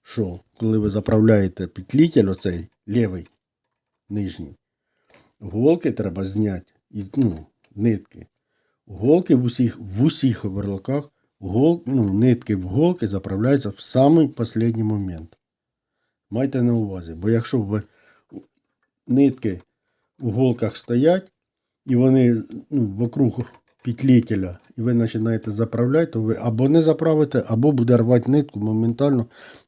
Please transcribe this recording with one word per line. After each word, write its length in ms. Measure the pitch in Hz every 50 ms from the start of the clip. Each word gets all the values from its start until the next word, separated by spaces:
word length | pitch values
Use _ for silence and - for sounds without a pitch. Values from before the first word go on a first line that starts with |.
| _
що 380 | - - - 107 92 87 90 _ _ _ -
коли 200 | 117 110 110 110
ви 120 | 104 107
заправляєте 760 | 98 107 98 - 110 110 110 110 110 104 98 92 - - 92
петлітель, 640 | 90 - - 92 - - 139 160 170 - 135 104 95
оцей 380 | 92 - - 101 87 87 85 - _ _ _ -
лівий, 400 | 101 123 117 98 92 90 87 - _ _ _ _ _ _ _ _ _ _ _ _ _ _ _ -
нижній, 480 | 101 104 101 92 78 - 85 69 - _ _ _ _ _ _ _ _ _ _ _ _ - _ _ _ _
голки 520 | 107 95 - 107 120 147 165 175 - 143 107
треба 320 | - 104 98 85 92 98
зняти, 420 | 95 98 104 107 104 95 90 - _ _ _ _ _
і, 140 | - 104 98 98 -
ну, 300 | 135 131 110 87 80 78 _ _ _ _ _ -
нитки. 520 | 101 104 117 110 98 - _ _ - - _ _ _ _ _ _ _ _ _ _ _ _
Голки 480 | - 101 87 107 127 151 180 180 - 156
в 100 | 123 127
усіх, 340 | 120 - - 127 113 - -
в 240 | 113 98 92 104 127
усіх 420 | 160 156 - - 135 110 - -
оверлоках, 640 | 104 95 98 92 101 98 95 - - 135 147 143 - _ _ _ _ _ _
гол-, 420 | 98 92 92 117 135 160 170 170 -
ну, 280 | 123 135 131 110 101 95
нитки 420 | 101 120 127 120 120 - - 107
в 60 | 95 92
голки 440 | 92 92 131 156 175 180 170 120
заправляються 640 | 98 98 95 - 98 98 98 107 127 143 139 - 104
в 100 | 101 -
самий 500 | - - - 127 135 143 160 170 156 139 -
останній 460 | - 120 - - 110 113 117 113 113 110
момент. 560 | 107 107 101 98 92 87 80 80 - _ _ _ _ _ _ _ _ _ _ _ _ _ _ _ _ _ _ _ -
Майте 320 | - 117 135 139 135 131 120
на 100 | 120 120
увазі, 420 | 117 110 101 95 92 85 82 82
бо 160 | 82 90 107
якщо 300 | 117 113 113 - - 123
ви, 220 | 107 98 104 107 101 _ _ _ _ _ _ _ _ _ - 95 - _ _ _ _ _ _ _ _ _ _ _ _
нитки 540 | - 123 135 139 139 135 - - 110 90 87 - _ _ _ _ _ _ _ _ _ _ -
у 100 | 135 117
голках 460 | 98 117 131 127 117 117 - 101 -
стоять... 560 | - - - 120 123 139 160 180 190 190 _ _ _ _ _ _ _ _ _ _ _ _
і 100 | - 127
вони, 460 | 120 127 131 131 131 127 120 120 110 - - - - - -
ну, 160 | 147 139 117
вокруг 540 | 104 95 101 120 117 - 147 139 117 - - 120 - - - _ _ _ _ -
петлітеля, 760 | 131 120 - 131 135 127 123 - - 110 101 92 90 87 - _ _ -
і 60 | - 110
ви 120 | 120 123
починаєте 560 | 117 117 110 - 113 110 113 113 110 - 113
заправляти, 640 | 104 104 113 113 - 113 120 123 135 156 170 165 -
то 100 | 113 110
ви 160 | 110 110 -
або 280 | - 120 113 110 131 139
не 140 | 151 165 160
заправите, 640 | 160 156 160 160 160 160 151 151 139 - 127 - -
або 240 | 117 110 123 151 147
буде 240 | 127 117 117 123
рвати 340 | 117 113 117 123 123 120 123
нитку 300 | 135 151 143 143 - 107
моментально, 640 | 104 110 110 110 113 117 117 120 143 143 139 123 120 120 _ - - - - - _